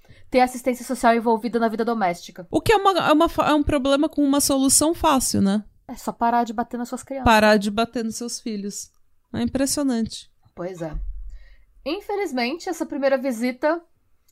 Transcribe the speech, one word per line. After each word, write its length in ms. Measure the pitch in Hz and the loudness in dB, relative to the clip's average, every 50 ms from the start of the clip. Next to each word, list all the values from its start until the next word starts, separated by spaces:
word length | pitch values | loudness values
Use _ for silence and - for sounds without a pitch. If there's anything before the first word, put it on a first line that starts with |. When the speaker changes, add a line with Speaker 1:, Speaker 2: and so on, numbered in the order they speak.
| _ - - - - - | _ -20 -20 -20 -10 0
Speaker 1:
ter 120 | - 247 | 2 4
assistência 420 | 254 247 - 247 - 262 247 247 233 | 4 4 2 -2 -2 -2 -2 -2 -6
social 320 | - 262 233 - 233 233 | -8 -4 2 2 2 2
envolvida 420 | 233 214 240 226 220 233 233 226 233 | 4 2 2 0 0 0 -2 -2 0
na 100 | 226 226 | 0 0
vida 160 | 214 214 226 | 0 -2 -2
doméstica. 600 | 233 233 226 196 175 175 - - - - - 170 - | -2 -2 0 0 -2 -2 -4 -10 -16 -18 -18 -10 -4
Speaker 2:
O 80 | - 311 | -4 0
que 140 | - - 440 | 2 4 2
é 20 | |
uma, 160 | 392 392 392 | 4 4 2
é 220 | 370 330 - - 311 | 2 2 4 4 4
uma 160 | 302 339 330 | 6 4 2
fa-, 200 | - 320 - - | 2 0 2 2
é 40 | 302 | 2
um 100 | 302 294 | 2 2
problema 460 | - 311 285 254 277 277 277 311 302 | 2 0 0 2 2 2 2 0 0
com 120 | - - | 0 0
uma 200 | 294 277 277 285 | 2 2 2 2
solução 520 | 285 - 277 269 269 269 - - 302 311 339 | 2 2 2 2 2 2 4 4 2 2 0
fácil, 480 | - - 320 285 262 - - - 202 | 2 2 2 2 2 0 0 0 2
né? 220 | 196 196 196 214 208 - _ _ _ | 2 2 2 0 -4 -8 _ _ _
Speaker 1:
É 80 | - 247 | -18 -16
só 160 | - - - | -10 -10 -10
parar 320 | 185 - 233 233 240 240 240 | -4 -2 0 0 2 0 0
de 80 | 226 | -2
bater 240 | 220 220 233 - - | -4 -6 -6 -6 -8
nas 120 | 233 240 - | -10 -8 -8
suas 120 | 262 247 | -10 -12
crianças. 220 | - - 269 269 254 | -10 -12 -10 0 2
Speaker 2:
Parar 320 | 247 226 214 214 214 214 | 4 6 6 6 6 6
de 160 | 214 202 214 | 4 2 0
bater 320 | 202 226 233 233 - 247 226 | -2 -2 -2 -2 -2 -4 -6
nos 140 | 226 220 | -6 -6
seus 200 | - 240 240 - - | -8 -8 -10 -10 -8
filhos. 500 | - 233 214 208 196 202 196 - - - _ _ _ _ _ _ _ _ - | -8 -8 -8 -6 -8 -8 -10 -12 -16 -18 _ _ _ _ _ _ _ _ -4
É 80 | 226 | -4
impressionante. 880 | 240 233 - 254 277 269 - 302 285 269 247 226 226 - - - - - _ _ _ _ _ | -2 -2 0 -2 -2 0 0 0 0 0 0 0 -2 -4 -6 -12 -18 -20 _ _ _ _ _
Speaker 1:
Pois 280 | - 170 185 190 165 | -10 -10 -10 -8 -8
é. 120 | 170 156 151 - - - - - - - - - - - - - _ _ _ - - | -8 -8 -6 -6 -6 -8 -8 -10 -12 -12 -14 -16 -18 -20 -20 -20 _ _ _ -12 -8
Infelizmente, 840 | 269 330 403 - - 415 392 403 311 262 254 233 240 311 339 - 381 | -6 -6 -6 -6 -4 -4 -4 -4 -2 -2 -2 -2 -2 -4 -6 -6 -8
essa 160 | 320 - 320 | -6 -6 -6
primeira 320 | - 294 269 277 269 269 | -6 -4 -2 0 0 0
visita 640 | 262 247 277 240 220 240 247 254 - - 302 330 339 339 _ _ _ _ _ _ _ _ _ | 0 0 -4 -2 -2 -2 -4 -2 -2 -2 0 0 -2 -6 _ _ _ _ _ _ _ _ _